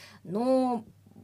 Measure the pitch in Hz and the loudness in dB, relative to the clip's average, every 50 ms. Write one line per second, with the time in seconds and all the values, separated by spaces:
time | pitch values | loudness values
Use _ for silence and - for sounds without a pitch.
0 | - - - - - 151 180 214 247 262 262 262 254 254 240 220 - - - - | -20 -20 -20 -18 -12 -8 -4 -2 0 2 2 2 2 0 -2 -4 -6 -10 -20 -20
1 | _ - - - | _ -20 -20 -20